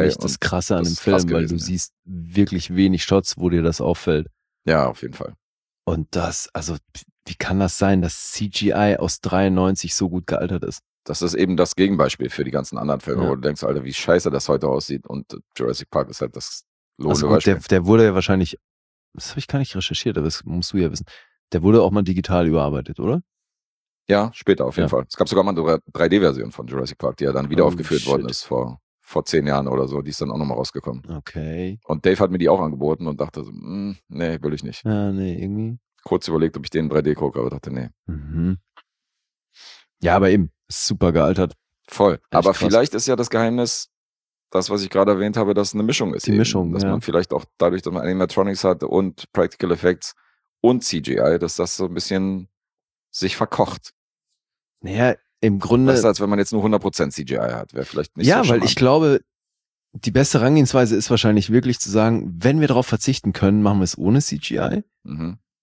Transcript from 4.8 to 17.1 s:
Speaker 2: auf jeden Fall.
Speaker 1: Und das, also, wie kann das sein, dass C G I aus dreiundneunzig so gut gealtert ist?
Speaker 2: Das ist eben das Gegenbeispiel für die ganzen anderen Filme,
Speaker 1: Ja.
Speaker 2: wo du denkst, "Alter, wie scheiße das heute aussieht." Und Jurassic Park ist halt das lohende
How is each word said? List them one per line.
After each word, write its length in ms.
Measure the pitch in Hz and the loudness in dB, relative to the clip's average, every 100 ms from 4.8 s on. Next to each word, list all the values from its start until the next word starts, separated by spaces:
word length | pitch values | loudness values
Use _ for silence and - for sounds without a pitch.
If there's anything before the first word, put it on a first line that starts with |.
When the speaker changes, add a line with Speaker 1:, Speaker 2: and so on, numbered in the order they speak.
| 65 | 0
Speaker 2:
auf 140 | 60 | -2
jeden 120 | 64 - | -12 -12
Fall. 180 | - - _ _ _ _ | -14 -16 _ _ _ _
Speaker 1:
Und 320 | - 80 78 90 | -6 -4 -4 -4
das, 340 | 87 - - | -4 -4 -8
also, 220 | - 80 78 - - - _ - | -8 -8 -10 -12 -20 -20 _ -14
wie 100 | - | -8
kann 240 | - 95 | -4 0
das 180 | 95 - | 0 2
sein, 240 | 98 95 | 2 2
dass 300 | 85 - - | 0 -4 -6
C 160 | - 104 | -6 -6
G 240 | - 101 | -2 0
I 260 | 98 104 - | 2 2 2
aus 240 | - - | -2 -4
dreiundneunzig 720 | - 92 98 92 92 95 87 - | -2 0 2 2 2 0 -4 -4
so 140 | 95 | -2
gut 180 | 87 85 | -4 -4
gealtert 360 | - 87 90 | -4 -2 -4
ist? 180 | - - _ _ - | -6 -10 _ _ -10
Speaker 2:
Das 160 | 80 | -4
ist 120 | 87 | -2
eben 220 | - 92 85 | 0 0 2
das 200 | 90 - | 0 2
Gegenbeispiel 540 | 98 92 67 - 64 | 2 2 0 -2 -6
für 140 | - | -6
die 80 | 65 | -4
ganzen 260 | 69 65 53 | -4 -6 -6
anderen 220 | 69 67 | -4 -4
Filme, 240 | 76 64 | -4 -2
Speaker 1:
Ja. 60 | 65 | -2
Speaker 2:
wo 60 | 65 | -2
du 60 | |
denkst, 220 | 67 71 | -4 -2
"Alter, 220 | 69 69 65 | -2 -4 -4
wie 80 | |
scheiße 360 | 67 - 87 82 | -4 2 2 2
das 200 | 69 - | -2 0
heute 180 | 69 76 | 0 0
aussieht." 400 | 67 - 69 - | -2 -4 -8 -8
Und 320 | 69 - - - - | -12 -12 -16 -16 -6
Jurassic 340 | 60 65 - | -6 -6 -4
Park 200 | 76 65 | -4 -4
ist 100 | 62 | -6
halt 160 | 64 60 | -8 -8
das 300 | - - - _ _ - | -12 -14 -18 _ _ -6
lohende 140 | 76 | 0